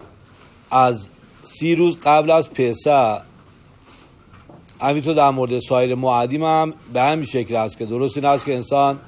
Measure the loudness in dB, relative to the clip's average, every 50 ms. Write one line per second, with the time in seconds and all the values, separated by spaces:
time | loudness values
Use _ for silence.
0 | -20 -20 -20 -20 -20 _ -20 -20 -20 -20 -20 _ _ -2 2 2 2 2 2 -2
1 | -8 -18 -20 -20 -20 -20 -20 -20 -20 -20 -12 -6 -2 0 2 2 2 2 0 0
2 | 2 2 4 4 4 4 2 2 2 0 -2 -2 -2 -2 -2 -2 0 2 2 2
3 | 2 2 0 -4 -8 -14 -20 -20 -20 _ -20 _ -20 -20 -20 _ _ -20 -20 -20
4 | -20 -20 _ -20 -20 -20 -20 -20 -20 -20 -20 -20 -20 -20 -12 -4 -2 -2 -2 -2
5 | -2 -2 2 4 4 4 4 2 -2 -2 -4 -4 -4 0 0 0 2 0 -2 -2
6 | 0 0 0 0 0 -2 -2 -2 -2 0 0 0 0 -2 -4 -10 -14 -8 -2 0
7 | 0 0 0 -2 -4 -4 -4 -6 -4 -4 -4 -4 -4 -4 -6 -8 -10 -8 -6 -4
8 | -4 -4 -4 -2 0 2 2 0 0 -4 -6 -6 -4 -2 0 2 2 0 0 -4
9 | -8